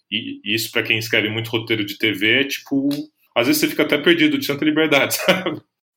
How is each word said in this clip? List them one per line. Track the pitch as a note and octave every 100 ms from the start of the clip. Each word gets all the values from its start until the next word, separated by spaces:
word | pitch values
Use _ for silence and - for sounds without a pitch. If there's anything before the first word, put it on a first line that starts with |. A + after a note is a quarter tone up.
| -
E, | - - -
e | G2+
isso | A2+ A2+
pra | A#2
quem | A2 A2
escreve | A2 A#2 G#2
muito | A2+ A2+
roteiro | A#2 A2+ A2 G2+
de | -
T | A2
V | F#2+ G#2+ B2
é |
tipo, | C#3 - - C#3 C#3 D3 D3+ _ _
às | A#2 A#2+
vezes | D3+
você | F3+
fica | -
até | D3 D3
perdido | C#3+ E3 D3+ C#3
de | C3
tanta | C#3+
liberdade, | D#3 D3+ D#3 C#3 A#2+ -
<laughs> |
sabe? | - F#3 F#3 D3+ _ _ _